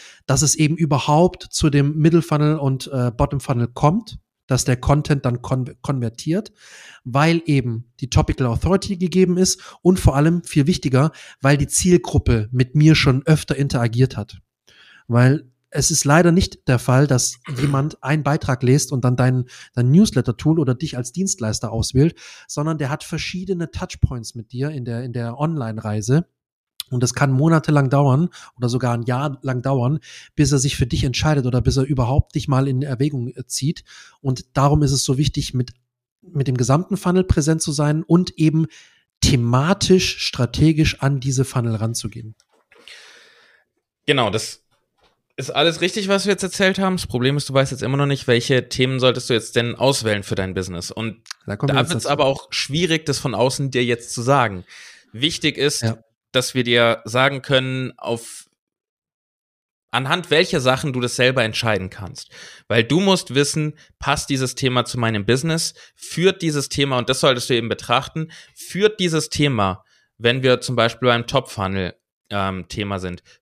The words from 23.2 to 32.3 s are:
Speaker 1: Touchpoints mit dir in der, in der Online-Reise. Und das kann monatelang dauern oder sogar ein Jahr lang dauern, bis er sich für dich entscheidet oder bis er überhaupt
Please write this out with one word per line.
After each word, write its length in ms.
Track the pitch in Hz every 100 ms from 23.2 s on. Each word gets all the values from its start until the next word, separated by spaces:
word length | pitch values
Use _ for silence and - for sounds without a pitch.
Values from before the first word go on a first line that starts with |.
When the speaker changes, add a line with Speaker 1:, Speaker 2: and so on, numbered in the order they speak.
| - 180 185 180 165
Speaker 1:
Touchpoints 640 | - 185 - - 127 110 120
mit 160 | 113
dir 180 | 123 139
in 140 | 156
der, 180 | 120 117
in 100 | 127
der 240 | 120 117 120
Online-Reise. 920 | 151 160 113 110 110 107 104 139 175 _ _ _ _ - -
Und 120 | 123
das 100 | 123
kann 200 | - 143
monatelang 580 | 131 156 165 - 147 135
dauern 380 | 139 143 131 180 - - -
oder 120 | 120
sogar 260 | 123 123
ein 80 | 120
Jahr 360 | 117 123 147 131
lang 200 | 135 127
dauern, 360 | 127 135 120 151 - - - -
bis 160 | 143
er 60 | 143
sich 180 | 139 -
für 100 | 123
dich 160 | -
entscheidet 420 | 147 123 151 147
oder 160 | 123 123
bis 160 | 120 127
er 80 |
überhaupt 520 | 131 135 120 143 -